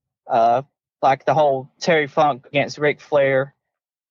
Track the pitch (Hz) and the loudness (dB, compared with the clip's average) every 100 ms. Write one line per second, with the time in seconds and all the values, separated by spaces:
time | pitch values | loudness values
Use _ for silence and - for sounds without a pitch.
0 | _ _ - 123 117 120 143 _ _ _ | _ _ -4 0 2 0 -4 _ _ _
1 | 143 135 - 139 147 131 131 _ - 160 | -2 0 0 0 0 -2 -8 _ -2 -2
2 | 143 165 151 127 - 143 117 147 147 - | 0 0 0 -2 -6 -4 -4 -4 -4 -4
3 | - 147 139 135 139 _ _ _ _ _ | -2 0 2 0 -4 _ _ _ _ _
4 | _ | _